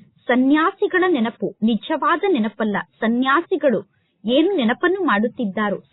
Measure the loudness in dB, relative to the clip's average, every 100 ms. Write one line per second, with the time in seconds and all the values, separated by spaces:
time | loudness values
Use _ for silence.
0 | -20 _ -2 2 4 4 2 0 -2 0
1 | 0 0 -2 -4 -8 -2 -2 -2 -2 -2
2 | 0 0 0 0 -2 -4 -4 -4 -6 -6
3 | -2 0 0 0 0 0 0 0 -4 _
4 | _ _ -2 2 2 2 0 0 0 0
5 | 0 0 -2 -4 -6 -4 -4 -4 -8